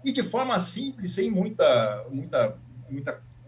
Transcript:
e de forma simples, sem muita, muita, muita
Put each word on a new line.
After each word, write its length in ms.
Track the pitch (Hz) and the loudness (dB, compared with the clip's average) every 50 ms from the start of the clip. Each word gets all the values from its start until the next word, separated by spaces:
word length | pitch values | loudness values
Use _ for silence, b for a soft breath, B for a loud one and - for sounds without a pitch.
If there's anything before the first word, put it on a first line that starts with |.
e 120 | - 269 240 | -4 -2 0
de 100 | 262 - | 0 0
forma 340 | - - 247 262 254 226 180 | 0 0 -2 0 2 2 2
simples, 500 | 180 - - 208 269 269 - 220 190 180 | 0 0 -2 -4 -6 -6 -6 -6 -6 -6
sem 180 | - 196 226 233 | -2 0 0 0
muita, 760 | 208 180 185 - - - 165 147 127 117 110 107 104 107 110 - | 2 0 0 0 2 4 6 6 6 6 4 2 0 -4 -8 -6
muita, 460 | 139 135 131 - 151 131 113 107 - - - - - - - - | -8 -8 -6 -2 0 2 2 2 0 -8 -18 -20 -20 -18 -14 -10
muita 320 | 135 139 - 135 - - - - - - - | -10 -8 -8 -8 -10 -10 -14 -20 -20 -20 -10